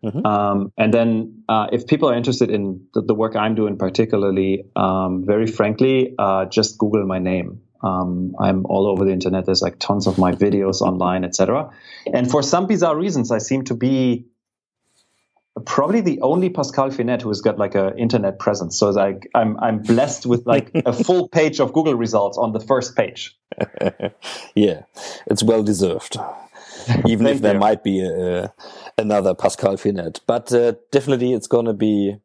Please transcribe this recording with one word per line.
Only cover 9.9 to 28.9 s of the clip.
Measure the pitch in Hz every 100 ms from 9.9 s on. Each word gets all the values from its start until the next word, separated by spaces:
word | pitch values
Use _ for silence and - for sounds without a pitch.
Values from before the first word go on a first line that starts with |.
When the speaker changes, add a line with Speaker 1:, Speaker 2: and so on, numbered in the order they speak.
| 101 98
Speaker 2:
of | 92
my | 92
videos | 90 104 101 95 90
online, | 95 92 90 92
et | 90 -
cetera. | 95 127 - - - - -
And | 123 123
for | 147
some | 139 175 151
bizarre | 202 165 151
reasons, | 196 151 117
I | 113
seem | 113 135 131
to | 120
be | 127 135 127 120 - _ _ _ _ _ _ _ _ _ _ _ _ - 113
probably | - 147 226
the | 185 -
only | 123 170 185
Pascal | 180 131 - 135
Finette | 127 117 123
who | 110
has | 98
got, | 113 107
like, | 101 98
a | 95 104
internet | 117 123 98 95
presence. | - 104 87 -
So, | 104
like, | 98 98 95 - 117
I'm, | 110 107
I'm | 113 110
blessed | 107 117 143 - 123
with, | 120 123
like, | 113 -
Speaker 1:
<laughs> | 160 127
Speaker 2:
a |
full | 120 233 180 175
page | 165 156 151
of | 123
Google | 156 156 120
results | 113 113 101 -
on | 117
the | 110
first | - 131 120 -
page. | 101 - - _ _ -
Speaker 1:
<laughs> | - - - - 101 _ - - - -
Yeah, | 104 78 - - - - -
it's | 101
well | 110 113
deserved, | 107 98 92 80 - - - - - -
Speaker 2:
<laughs> | - - - 120 113
Speaker 1:
even | 113 113
if |
Speaker 2:
Thank | 139
Speaker 1:
there | 104
Speaker 2:
you. | 98
Speaker 1:
might | 104 107
be | - 95
a, | 92 85 90 90 95 _ - - -